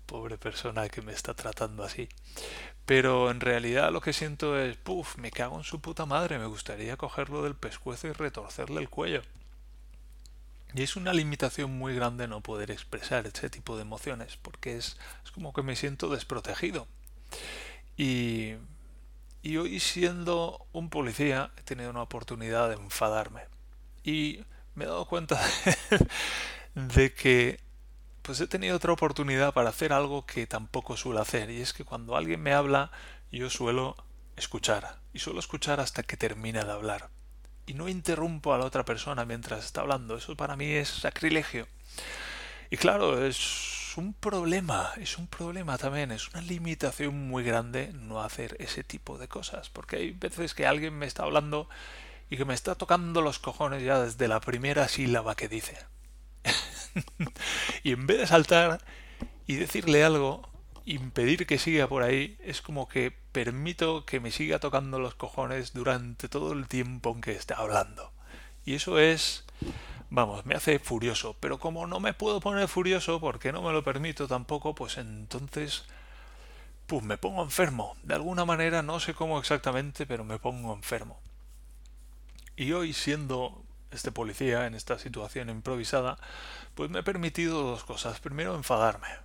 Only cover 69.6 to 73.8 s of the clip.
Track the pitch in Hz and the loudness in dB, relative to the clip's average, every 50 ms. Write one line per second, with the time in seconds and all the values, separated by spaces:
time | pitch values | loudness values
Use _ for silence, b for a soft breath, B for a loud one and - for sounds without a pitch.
69.6 | B B B B B B B B B - 139 - 117 104 101 98 101 131 151 156 | B B B B B B B B B 2 4 4 4 4 2 -4 -2 -2 -2 2
70.6 | - 160 151 135 - - 120 110 117 120 110 - - 110 - - - 139 135 135 | 4 4 4 4 2 0 -2 0 0 0 0 0 -2 -4 -6 -4 -2 -2 -2 -2
71.6 | - 165 165 165 170 170 185 185 202 214 - - 214 214 208 190 - 202 202 202 | -2 -4 -4 -4 -4 -4 -2 0 0 0 0 2 2 2 2 2 2 2 2 2
72.6 | 196 180 - 185 175 185 190 180 - - 165 160 160 139 117 - - 131 151 - | 2 2 2 2 4 4 4 4 4 2 0 2 0 -2 -2 0 -2 -2 -2 0
73.6 | 170 165 156 156 | 0 2 2 2